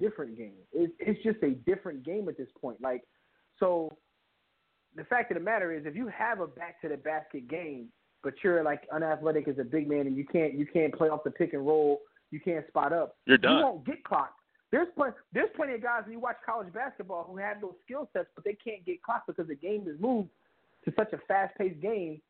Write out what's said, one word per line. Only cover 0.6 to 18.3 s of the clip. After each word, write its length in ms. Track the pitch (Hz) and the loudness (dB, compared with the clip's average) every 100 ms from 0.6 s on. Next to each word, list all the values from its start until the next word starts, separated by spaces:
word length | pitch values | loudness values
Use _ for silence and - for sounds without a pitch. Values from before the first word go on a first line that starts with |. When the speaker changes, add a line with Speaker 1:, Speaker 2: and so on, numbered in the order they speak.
| - | -8
Speaker 1:
It, 200 | 156 170 - | -2 0 0
it's 240 | - 214 | -2 0
just 180 | 226 220 | 0 0
a 80 | 143 | 0
different 540 | 127 - 190 190 139 | 0 0 0 -2 -8
game 240 | 131 202 185 | -6 -4 -4
at 100 | 143 | -6
this 100 | 131 _ | -12 _
point. 220 | 135 107 | -10 -6
Like, 220 | 131 127 - _ _ _ _ _ | -4 -4 -6 _ _ _ _ _
so 320 | 185 175 160 156 _ _ _ _ _ _ _ _ _ - | 2 2 -2 -8 _ _ _ _ _ _ _ _ _ -18
the 80 | |
fact 260 | 156 247 220 | 0 0 2
of 40 | 175 | -2
the 80 | |
matter 280 | 185 226 175 | 0 0 0
is, 120 | 160 | -4
if 100 | 151 160 | -6 -6
you 100 | 247 | -8
have 340 | - 226 214 | -4 -2 -2
a 60 | 160 | -6
back 340 | 139 170 - | -8 -14 -10
to 60 | 160 | -8
the 80 | 143 | -6
basket 520 | 156 156 - 143 120 | -4 -6 -6 -12 -8
game, 400 | 165 165 131 117 _ _ _ | -8 -8 -10 -14 _ _ _
but 120 | 139 135 | -10 0
you're, 200 | 190 170 | 4 4
like, 240 | 156 147 - | 4 0 -4
unathletic 580 | 156 160 156 156 156 147 | -2 0 0 2 2 0
as 100 | 135 | -2
a 60 | |
big 240 | 120 156 147 | -2 0 0
man 180 | 147 139 | 0 0
and 100 | 135 | -2
you 80 | |
can't, 300 | 139 175 156 | 0 2 2
you 100 | 139 | 0
can't 300 | 147 170 156 | 0 2 2
play 140 | - 156 | 4 2
off 160 | 151 | 2
the 60 | 151 | -4
pick 220 | - 170 | 0 0
and 140 | 143 139 | 0 2
roll, 340 | 156 147 143 - _ _ | 6 6 4 -2 _ _
you 100 | 151 | -6
can't 260 | 185 165 - | -4 -4 -2
spot 260 | 156 143 | 0 2
up, 220 | 170 143 - - | 2 0 -4 8
Speaker 2:
You're 100 | 127 | 8
done. 220 | 135 - | 10 6
Speaker 1:
you 40 | |
won't 220 | 277 175 | 6 2
get 180 | 131 302 | -6 -8
clocked. 360 | - 160 135 - _ _ _ | -2 0 0 -6 _ _ _
There's 180 | 247 349 - | 0 0 0
pl-, 160 | 277 208 _ | -2 -2 _
there's 160 | 247 392 | -2 0
plenty 200 | - 285 | 0 -4
of 80 | 233 | -2
guys 220 | 240 240 | -2 -2
when 80 | 202 | -4
you 60 | 226 | -6
watch 180 | 240 226 - | -6 -6 -4
college 260 | 226 185 | -4 -6
basketball 520 | 196 262 - 185 175 | -6 -8 -8 -10 -8
who 120 | 170 185 | -8 -8
have 240 | 202 208 | -6 -6
those 140 | 196 180 | -10 -12
skill 240 | - 262 285 | -12 -10 -6
sets, 140 | 190 170 | -4 -6